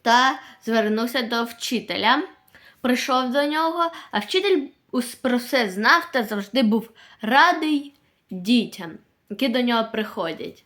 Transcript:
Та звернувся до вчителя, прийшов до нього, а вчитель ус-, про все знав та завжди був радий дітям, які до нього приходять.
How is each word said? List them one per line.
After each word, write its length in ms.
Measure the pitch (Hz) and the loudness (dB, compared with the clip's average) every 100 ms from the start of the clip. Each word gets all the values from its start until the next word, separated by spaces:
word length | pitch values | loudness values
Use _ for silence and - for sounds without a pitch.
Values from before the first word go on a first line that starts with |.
Та 380 | 233 240 262 285 - - - | 4 4 4 0 -14 -14 -2
звернувся 560 | 226 214 220 240 262 | 0 2 0 -2 -4
до 220 | 226 233 | -2 -4
вчителя, 800 | 233 - - 240 208 180 208 277 381 - _ - - _ | -4 -6 -4 -4 -4 0 2 2 0 -12 _ -20 -20 _
прийшов 500 | 247 247 - 254 254 | -2 -2 0 0 2
до 120 | 269 | 0
нього, 480 | 294 311 330 339 339 330 - | 0 0 -2 0 -4 -4 -8
а 80 | 208 | -6
вчитель 480 | - 370 403 349 277 _ _ | -2 -2 2 0 -2 _ _
ус-, 240 | 247 240 - | -4 -4 -4
про 220 | 254 247 | -2 -2
все 320 | 240 269 214 | 0 -2 0
знав 400 | 185 226 330 320 | 0 4 4 2
та 100 | 269 | -4
завжди 400 | 220 208 196 254 | -2 -4 -2 2
був 260 | 226 220 - _ - _ | 2 2 -2 _ -20 _
радий 720 | 220 262 339 339 311 294 285 _ _ _ _ | 2 6 6 4 0 -2 -4 _ _ _ _
дітям, 640 | 185 180 247 180 - 170 - _ _ _ | -8 2 2 2 -8 -14 -14 _ _ _
які 180 | 208 269 | -4 0
до 140 | 247 | 0
нього 260 | 240 233 220 | 2 0 0
приходять. 720 | 220 208 - 165 156 165 - | -4 -6 -6 -8 -8 -14 -16